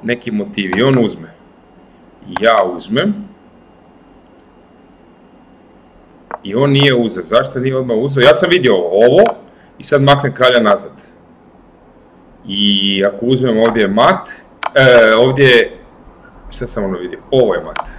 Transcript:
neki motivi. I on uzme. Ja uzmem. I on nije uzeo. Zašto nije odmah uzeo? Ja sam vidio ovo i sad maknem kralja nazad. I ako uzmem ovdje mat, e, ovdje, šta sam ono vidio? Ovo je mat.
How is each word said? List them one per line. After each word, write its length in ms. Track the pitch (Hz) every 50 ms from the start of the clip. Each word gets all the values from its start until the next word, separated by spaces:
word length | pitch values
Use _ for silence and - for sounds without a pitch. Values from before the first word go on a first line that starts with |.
| -
neki 280 | 113 120 120 - 120
motivi. 420 | 107 104 101 101 - - 98 92 92
I 60 | 101 123
on 220 | 135 135 127 117
uzme. 300 | 104 - - 82 - - _ _ _ _ _ _ _ _ _ _ _ _ _ _ _ _ _ - - 92 -
Ja 160 | 101 113 113 107 95 92 90
uzmem. 380 | 85 80 92 107 131 170 208 208 - - - - _ _ _ _ _ _ _ _ _ _ _ _ _ _ _ _ - _ _ _ _ _ _ _ _ _ _ _ _ _ _ _ _ _ _ _ _ _ _ _ _ _ _ _ _ _ _ _ _ _ _ _ _ _ _ _ _ _ _ - - -
I 120 | 95 98
on 160 | 117 139 143
nije 240 | 139 139 139 143 131
uzeo. 300 | 120 117 110 90 92 87
Zašto 360 | - 101 120 131 - - 131
nije 160 | 127 135 131
odmah 200 | 131 131 123 117
uzeo? 260 | 110 123 143 139 135 123
Ja 120 | 139 156
sam 160 | - - 170
vidio 240 | 170 180 127 123 107
ovo 460 | 92 87 85 87 101 113 123 139 175 214 233 - - - - - _ _ _ _ _
i 60 | -
sad 180 | - 147 143 139
maknem 320 | 139 143 139 - 135 -
kralja 260 | - 127 127 123 120
nazad. 540 | 113 104 101 - - - - - - - _ _ _ _ _ _ _ _ _ _ _ _ _ _ _ _ _ _ _ _ _ _ _ _ - _ _
I 580 | - 98 101 101 101 101 98 98 98 98 98 98
ako 200 | 101 - - 113
uzmem 320 | 120 131 123 127 127 113 107
ovdje 300 | 113 117 110 117 107 95
mat, 400 | 98 110 123 160 190 185 - - - - - - _ _ - - -
e, 400 | 143 135 127 123 120 113 110 110
ovdje, 640 | 110 123 131 131 135 139 131 123 117 104 - - - - - - - - - - _ - - _ - - -
šta 160 | - - 123
sam 180 | 113 - 117 101
ono 140 | 95 95 87
vidio? 200 | 90 90 85 - - -
Ovo 240 | - 131 123 107 90
je 60 | 85
mat. 200 | 76 80 78 - - - -